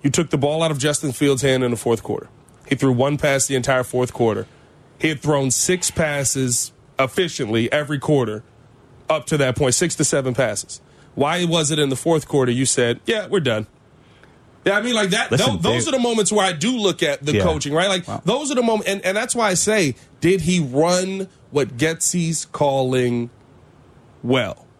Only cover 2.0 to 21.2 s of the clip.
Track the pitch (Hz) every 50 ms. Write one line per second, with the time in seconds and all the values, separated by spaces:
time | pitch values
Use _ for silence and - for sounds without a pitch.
2 | - - - - - - - - - - - - - - - 123 139 135 127 120
3 | 131 143 147 139 - 147 139 135 - - 139 131 123 139 131 127 123 - - 127
4 | 123 123 - - 120 113 104 104 104 - - - - - - - - - - -
5 | - 160 156 139 - 147 151 139 135 135 123 - - - 185 175 - - - -
6 | 165 151 143 143 135 - - 135 131 123 120 - - - _ - - - _ -
7 | 135 131 - - 185 160 - - 135 104 113 117 117 113 - 151 151 135 151 139
8 | - - 151 139 123 110 107 104 - - - - - - - - - - - -
9 | - - 156 151 - - 160 147 139 127 123 - 147 127 113 - 180 165 - -
10 | 156 - - 143 131 131 120 120 131 110 104 - - - - - _ _ - -
11 | - - - - 139 147 170 180 180 170 165 170 156 139 160 151 147 139 131 123
12 | - 165 165 156 - - - 143 131 123 120 127 135 - - 139 123 117 120 -
13 | - - 226 214 190 - 170 175 151 123 113 107 104 - _ _ _ _ _ -
14 | _ - - - - - - - - - _ - _ 185 196 208 214 247 247 220
15 | 208 185 185 226 - - 113 131 214 262 107 82 165 - - - 233 - 262 262
16 | 240 240 233 220 202 - 214 208 190 190 175 147 156 233 262 240 208 190 175 -
17 | 170 151 143 - 139 151 147 - 185 175 156 143 - 143 143 160 180 202 190 190
18 | - - - - - 170 226 277 302 269 285 247 240 226 220 214 - 180 196 196
19 | - 185 190 208 240 247 - 240 226 202 185 165 - 208 214 214 175 139 117 -
20 | - - - - - 170 196 190 151 170 185 180 151 127 123 143 160 175 180 180
21 | 190 190 190 190